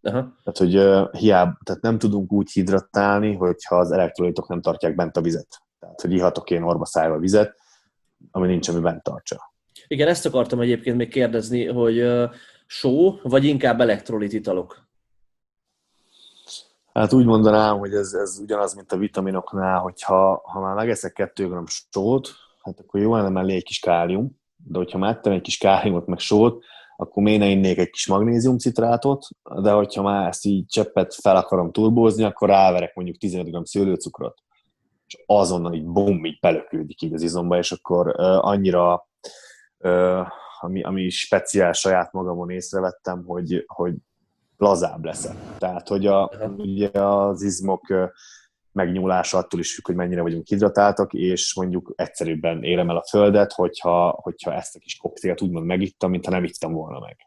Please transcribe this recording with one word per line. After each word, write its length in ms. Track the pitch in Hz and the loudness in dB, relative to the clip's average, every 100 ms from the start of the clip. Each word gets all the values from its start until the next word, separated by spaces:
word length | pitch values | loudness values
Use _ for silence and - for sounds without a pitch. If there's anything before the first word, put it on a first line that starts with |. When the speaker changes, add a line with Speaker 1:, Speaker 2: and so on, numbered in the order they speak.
Speaker 1:
Aha. 180 | 101 120 | -4 -4
Speaker 2:
Tehát, 380 | 127 _ - - | -6 _ -12 0
hogy, 180 | 90 95 | 4 6
ö, 280 | 98 98 - | 6 6 2
hiába, 440 | - 110 95 87 - | 2 4 6 4 0
tehát 180 | - 92 | -8 -4
nem 160 | 113 110 | -2 0
tudunk 340 | 107 101 92 | 0 -2 0
úgy 180 | 101 98 | 0 0
hidratálni, 840 | - 92 98 - 104 101 101 107 | -2 2 0 0 0 2 2 0
hogyha 420 | 98 90 87 - 90 | 0 -2 -2 0 2
az 140 | 87 | 4
elektrolitok 580 | 90 85 - 90 82 - | 2 0 0 -2 -2 -6
nem 120 | 87 | -4
tartják 340 | - - 85 | -4 -2 -2
bent 220 | 80 85 85 | -2 -2 0
a 40 | |
vizet. 420 | 82 82 - - _ _ | -2 -2 -8 -20 _ _
Tehát, 220 | - - | -20 -8
hogy 120 | 87 | -2
ihatok 380 | 92 90 85 - | 2 0 -2 -4
én 120 | 87 | -2
orba 220 | 85 85 | 0 -2
szájba 340 | - 82 80 78 | -2 -2 0 0
vizet, 380 | 90 104 104 _ _ _ _ _ _ _ _ | 2 2 2 _ _ _ _ _ _ _ _
ami 160 | 95 92 | -2 0
nincs, 220 | 87 73 | 0 -2
ami 120 | 85 | -2
bent 220 | 82 80 | -2 -4
tartsa. 520 | - - - - - _ _ - _ | -8 -10 -12 -14 -14 _ _ -20 _
Speaker 1:
Igen, 220 | 143 151 | 0 0
ezt 180 | 170 156 | 2 0
akartam 340 | 127 120 123 | -2 -2 -2
egyébként 360 | 120 117 127 120 | 0 0 -2 -2
még 120 | 117 | -2
kérdezni, 580 | 131 120 113 110 120 101 | 0 0 -2 -4 -4 -2
hogy, 320 | 123 117 117 | 0 2 2
ö, 260 | 120 120 120 - - _ _ | 2 2 -2 -6 -20 _ _
só, 480 | - 139 139 185 196 | -4 0 4 4 2
vagy 220 | 127 135 | 2 2
inkább 360 | 139 139 135 117 | 4 2 0 2
elektrolit 520 | 117 101 - 110 104 | 2 2 -2 -4 -4
italok? 560 | 107 104 92 - - _ _ _ _ _ _ _ _ _ _ _ _ _ _ - _ - - _ _ _ | -4 -2 -4 -4 -16 _ _ _ _ _ _ _ _ _ _ _ _ _ _ -20 _ -18 -18 _ _ _
Speaker 2:
Hát 200 | - 107 | 0 4
úgy 120 | 131 | 6
mondanám, 540 | 120 110 110 107 107 104 | 6 6 6 6 4 0
hogy 160 | 101 | -2
ez, 180 | 104 95 | -2 -2
ez 260 | 95 98 95 | -4 -6 -8
ugyanaz, 320 | 104 104 98 | -6 -2 -2
mint 180 | 98 95 | -6 -8
a 40 | 92 | -4
vitaminoknál, 840 | 104 - 95 95 - 101 95 92 | -2 -4 -4 -6 -6 -4 0 0
hogyha, 640 | 92 - - 95 95 95 | -2 -8 0 4 4 2
ha 160 | - 95 | -6 -8
már 140 | 95 | -6
megeszek 380 | 101 113 107 90 | -4 -4 -4 -6
kettő 360 | - 95 - 95 | -6 -6 -4 -6
gram 160 | 90 82 | -6 -10
sót, 680 | - _ 98 101 131 131 - _ _ | -12 _ -4 0 0 -2 -20 _ _
hát 180 | - 92 | -18 -18
akkor 200 | - 101 | -6 0
jó 140 | 104 | 2
lenne 140 | 113 98 | 2 0
mellé 260 | 92 95 | 0 -2
egy 80 | 92 | -4
kis 160 | - - | -6 -6
kálium, 600 | 90 85 85 95 135 - _ _ | 0 0 2 -2 -4 -8 _ _
de 220 | - 85 | -8 -6
hogyha 200 | 90 92 | -4 -2
már 180 | 98 113 | -2 -2
ettem 160 | 107 | -2
egy 80 | 95 | -2
kis 180 | - - | -4 -2
káliumot 480 | 98 98 107 87 - | 2 2 2 -2 -4
meg 120 | 87 | -8
sót, 460 | - 104 117 117 _ - - - | 2 4 4 2 _ -20 -20 -12
akkor 260 | - - | -8 0
miért 180 | 104 107 | 2 4
ne 60 | 101 | 4
innék 320 | 98 95 90 | 4 2 2
egy 120 | 87 | -2
kis 160 | - - | -4 0
magnéziumcitrátot, 1200 | 98 110 120 127 123 123 117 117 117 139 139 - - - - | 2 2 2 2 0 0 0 0 2 0 -2 -6 -20 -12 -2
de 100 | 101 | 2
hogyha 300 | 104 101 - | 4 2 -2
már 260 | 98 101 90 | 0 0 -2
ezt 160 | 90 | -2
így 220 | 101 98 90 | -2 -2 -2
cseppet 480 | - 104 - 90 | -2 0 -2 -2
fel 220 | - 101 95 | 0 4 4
akarom 360 | - 95 85 | 4 -2 -2
turbózni, 520 | 104 110 120 113 101 | 0 2 4 4 2
akkor 240 | 110 - 101 | -2 0 4
ráverek 460 | 98 95 90 87 | 6 6 4 -4
mondjuk 220 | - 90 85 | -8 -12 -8
tizenöt 340 | 98 90 85 | -6 -6 -8
gram 140 | 85 | -10
szőlőcukrot. 760 | 82 98 98 90 - - 60 _ _ _ _ _ _ _ _ | -6 -2 0 -2 -6 -10 -12 _ _ _ _ _ _ _ _
És 160 | - - | -18 2
azonnal 480 | 104 90 87 87 | 4 4 0 -4
így 100 | 82 | -6
bum, 400 | 80 87 101 90 | -2 0 2 0
így 140 | 82 - | -4 0
belökődik 600 | 90 80 - 80 76 - | 0 0 -4 -8 -8 -10
így 100 | 80 | -8
az 100 | 80 | -4
izomba, 360 | 85 87 87 90 | -4 -2 0 0
és 140 | 87 | -2
akkor, 340 | 87 - 87 85 | -8 -2 0 0
ö, 320 | - 92 92 | 0 2 4
annyira, 680 | - 101 95 90 87 87 _ _ - - - - _ _ | 2 2 2 2 2 0 _ _ -20 -20 -20 -20 _ _
ö, 440 | 92 90 90 92 90 - - - | 0 2 2 0 -4 -12 -20 -14
ami, 220 | 90 95 | -8 -6
ami 260 | - 95 92 | -4 -4 -4
speciál 640 | - - 95 - 101 87 | -6 -2 -2 0 2 2
saját 400 | 85 95 92 90 | 2 0 0 0
magamon 380 | 95 90 87 87 | -6 -6 -6 -8
észrevettem, 760 | 90 - 98 92 - 92 90 87 | -10 -6 -4 -4 -6 -10 -10 -8
hogy, 380 | 90 85 87 - | -8 -4 -6 -6
hogy 280 | - 87 85 _ _ _ _ _ _ | -6 -4 -6 _ _ _ _ _ _
lazább 480 | 101 90 80 82 | 2 2 0 -6
leszek. 300 | 80 80 - - - - | -10 -10 -12 -14 -16 -8
Tehát, 300 | 92 98 - | -8 -8 -4
hogy 180 | 98 101 | 0 4
a, 180 | 98 | 4
Speaker 1:
Aha. 220 | 95 101 107 | 2 -4 -10
Speaker 2:
ugye 440 | 98 104 98 101 | -8 -6 -2 0
az 500 | 101 101 101 101 90 | 2 2 4 2 0
izmok, 480 | 101 87 95 92 - | -4 -4 -4 -4 -2
ö, 140 | 95 92 _ - - _ _ _ | -2 -2 _ -20 -20 _ _ _
megnyúlása 680 | 98 92 92 95 92 87 92 | -4 -2 -2 0 0 0 -2
attól 220 | - 87 | -2 -6
is 140 | 85 | -6
függ, 120 | - - | -8 -6
hogy 80 | |
mennyire 280 | 90 90 90 | -4 -2 -2
vagyunk 240 | 85 82 - | -4 -6 -4
hidratáltak, 680 | 101 104 101 101 98 98 | 0 2 4 2 2 -2
és 420 | - 92 90 - | 0 -2 -2 -4
mondjuk 380 | - 92 90 - - | -4 -4 -6 -8 -8
egyszerűbben 680 | 87 - 82 80 82 80 | -8 -6 -6 -4 -4 -4
érem 280 | 82 87 87 | -2 -2 0
el 60 | 85 | -2
a 80 | - | 0
földet, 440 | 107 104 104 101 | 4 6 6 2
hogyha, 640 | - 87 - 87 87 87 - | 0 -2 -2 0 2 2 0
hogyha 320 | - - 87 | -10 -10 -8
ezt 220 | 82 - - | -8 -10 -20
a 20 | |
kis 180 | - - | -16 -10
koktélt 460 | - - 95 85 | -10 -6 -6 -4
úgymond 240 | 95 85 82 | -4 -4 -2
megittam, 440 | 92 95 _ 92 | -2 -2 _ -2
mintha 200 | 90 87 | -2 -2
nem 140 | 92 | -4
ittam 280 | 90 - 80 | -4 -6 -8
volna 260 | 82 78 67 | -8 -10 -14
meg. 180 | - - | -16 -20